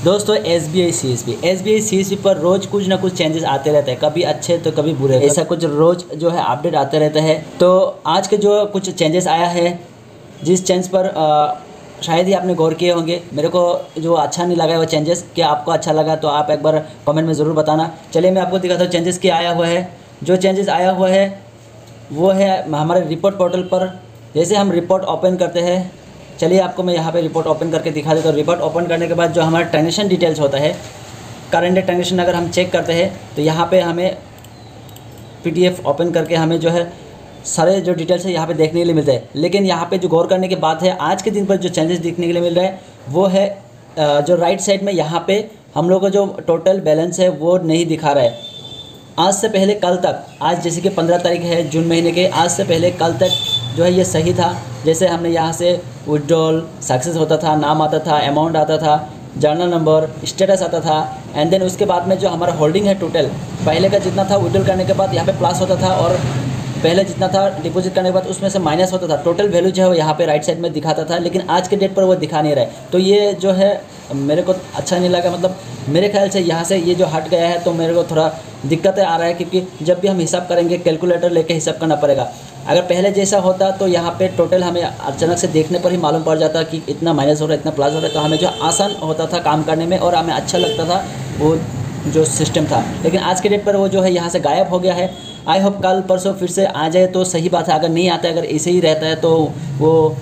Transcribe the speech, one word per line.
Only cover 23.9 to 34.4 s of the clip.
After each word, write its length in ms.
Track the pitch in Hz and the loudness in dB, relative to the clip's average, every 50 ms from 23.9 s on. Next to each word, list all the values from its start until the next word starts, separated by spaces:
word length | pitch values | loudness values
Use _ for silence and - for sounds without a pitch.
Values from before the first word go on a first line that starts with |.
| - - - - - - - - - | -6 -12 -18 -20 -20 -20 -20 -6 -2
जैसे 220 | 147 170 175 208 | -2 0 2 2
हम 160 | 202 202 196 | 2 2 2
रिपोर्ट 320 | 170 170 170 170 185 190 185 | 0 0 0 0 0 0 0
ओपन 320 | - 160 156 - 185 180 | -4 -4 0 0 0 2
करते 240 | 175 180 170 - 175 | 2 -2 -2 0 -2
हैं, 400 | 170 180 180 185 180 - - - - - - - - - - - | 0 0 0 -2 -2 -6 -10 -18 -20 -20 -20 -20 -20 -20 -6 -2
चलिए 200 | 165 165 180 190 | 0 2 4 2
आपको 220 | 185 175 - - | 2 0 -2 -4
मैं 120 | 185 180 175 | -2 -2 0
यहाँ 180 | 160 160 165 | 0 -2 0
पे 80 | 165 175 | -2 -2
रिपोर्ट 260 | 160 156 - 165 156 | -2 0 -2 -2 0
ओपन 240 | 160 151 - 165 165 | 0 0 0 0 -2
करके 200 | 160 156 - 165 | -2 -2 -2 -2
दिखा 240 | 147 151 143 156 156 | -4 -4 0 0 0
देता 140 | 156 - 160 | 2 2 2
हूँ। 80 | 147 | 2
रिपोर्ट 240 | 147 151 160 175 170 | 2 2 0 0 0
ओपन 260 | 147 156 151 170 175 | 0 -2 -2 -2 -2
करने 200 | 170 165 165 170 165 | 0 -2 -2 0 -2
के 60 | 170 | 0
बाद 180 | 165 170 165 | 0 0 2
जो 100 | 160 170 | 2 2
हमारा 220 | 160 160 160 165 170 | 2 2 2 2 0
ट्रांजेक्शन 440 | 165 - 156 156 170 165 - 208 196 | 0 2 0 2 2 0 0 0 0
डिटेल्स 320 | 185 165 170 165 156 151 | 2 2 2 0 2 2
होता 180 | 147 139 139 135 | 0 0 0 0
है, 120 | 147 156 190 - - - - - - - - - - - - - - - | 0 0 -2 -4 -10 -16 -18 -18 -18 -18 -18 -18 -18 -18 -18 -18 -6 -2
करंट 260 | - 170 175 180 185 185 | 0 0 2 2 2 2
ट्रांजेक्शन 400 | 185 180 175 180 175 175 190 180 | 2 0 -2 -2 -2 0 0 0
अगर 160 | 175 175 175 | 0 0 0
हम 140 | 170 170 165 | 0 -2 -2
चेक 240 | 175 180 180 180 | 0 -2 -2 0
करते 200 | - 170 165 165 | 0 -2 0 0
हैं 280 | 165 170 180 196 - - - - - | 0 0 0 -2 -4 -10 -16 -10 -6
तो 60 | - | -2
यहाँ 260 | 147 160 156 165 170 170 | 0 0 0 0 0 2
पे 100 | 190 185 | 2 2
हमें 360 | 175 170 165 170 180 185 - - - - - - | 2 2 -2 -2 -2 -2 -4 -6 -12 -20 -20 -20